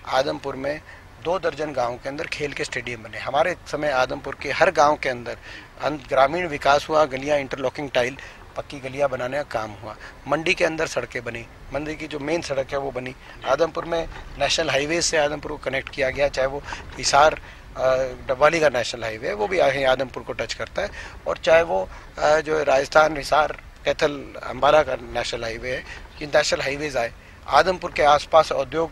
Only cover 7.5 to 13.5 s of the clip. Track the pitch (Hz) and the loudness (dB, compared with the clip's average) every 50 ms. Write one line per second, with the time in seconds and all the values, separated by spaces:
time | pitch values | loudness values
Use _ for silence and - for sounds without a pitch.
7.5 | 147 135 131 127 - - 147 135 - 131 120 120 139 - - - - - - - | -4 -4 -4 -4 -4 -4 -6 -2 0 0 0 0 -2 -8 -12 -16 -18 -18 -20 -14
8.5 | - 139 - - 151 139 127 135 131 139 143 135 127 127 123 123 135 147 143 - | -12 -12 -12 -10 -12 -12 -10 -10 -2 -2 0 0 0 -2 -4 -4 -4 -6 -6 -4
9.5 | - 113 110 107 101 92 110 107 107 - - - - - - 135 143 156 160 175 | -6 -6 -6 -6 -8 -12 -14 -14 -14 -14 -16 -18 -18 -14 -4 -2 -2 0 2 0
10.5 | 185 175 180 160 160 156 160 143 - 131 120 - - 127 117 120 113 117 113 - | 2 2 2 2 2 0 -2 -2 -2 -4 -6 -6 -8 -8 -8 -8 -10 -10 -12 -14
11.5 | - - - - 135 143 156 151 156 151 156 147 151 143 135 147 165 170 - - | -18 -18 -12 -8 -6 -6 -6 -6 -8 -8 -10 -10 -8 -6 -4 -2 -2 -2 -2 -2
12.5 | 139 135 135 - 147 139 139 139 127 123 127 127 127 - - - - - - 120 | -2 -2 -2 -2 -4 -4 -4 -4 -6 -6 -8 -8 -10 -14 -16 -20 -18 -8 -2 0